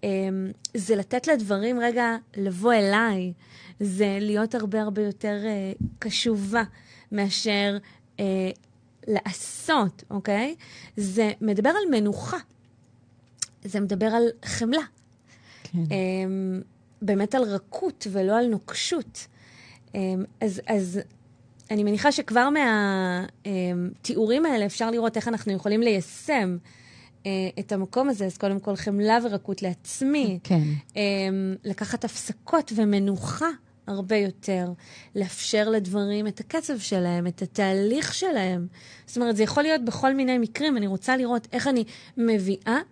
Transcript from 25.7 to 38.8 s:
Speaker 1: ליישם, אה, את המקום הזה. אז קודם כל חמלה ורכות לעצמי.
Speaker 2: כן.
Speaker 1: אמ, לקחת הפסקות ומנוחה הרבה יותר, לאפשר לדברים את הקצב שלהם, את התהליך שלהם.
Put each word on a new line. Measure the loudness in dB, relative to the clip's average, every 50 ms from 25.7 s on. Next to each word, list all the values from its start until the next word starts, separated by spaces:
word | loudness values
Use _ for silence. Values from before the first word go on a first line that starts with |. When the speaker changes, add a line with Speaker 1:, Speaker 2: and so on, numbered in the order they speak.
| 2 4
Speaker 1:
ליישם, | 4 4 4 2 0 -4 -10 -14 -4 0 2 2 2 2 0 -4 -6 -12 -20 -20 -20 -20 -20 -20 -20 -20 -20 -12 -6
אה, | -4 -2 -2 -2 -2 -4 -6
את | -6 -4
המקום | -2 -2 -2 -2 0 0 2 2
הזה. | 0 0 -2
אז | -4 -4 -2
קודם | -2 -2 -2 -2
כל | -2 -4 -4
חמלה | -4 -2 -2 0 0 4 4 4 4 2
ורכות | 0 -4 -4 -4 -6 -6 -4
לעצמי. | -4 -4 -4 -6 -8 -12 -8 -2 0 0 2 2 2 0 -2 -4 0
Speaker 2:
כן. | 2 4 4 4 4 0 -2 -4 -8 -6
Speaker 1:
אמ, | -2 0 0 0 0 0 0 0 0 -2 -2 -4 -4 -6
לקחת | -8 -6 -6 -4 -4 -4 -4 -4
הפסקות | -6 -8 -8 -10 -10 -10 -10 -6 0 0 0 0 0 0
ומנוחה | 2 2 4 4 2 2 0 -2 -2 -4 -6 -4 -2 -2 -4 -4 -4 _ _ _ _ _ -8
הרבה | -8 -6 -2 0 0
יותר, | 2 2 0 -2 -6 -4 -2 -2 0 -2 -2 -6 -10 -14 -20 -20 -20 -20 -10 _
לאפשר | -4 -4 -4 -4 -8 -6 0 2 2 2 4
לדברים | 2 0 0 0 -2 -2 0 0 -2 -2 -2 -4
את | -4 -6
הקצב | -10 -6 -6 -6 -4 -4 -6 -6
שלהם, | -4 -2 0 0 2 2 0 0 0 -2
את | -4 -4
התהליך | -6 -6 -2 0 0 2 2 2 2 2 2 0 -2 -2 -4
שלהם. | -2 -2 0 0 2 0 0 0 -2 -4 -6 -10 -14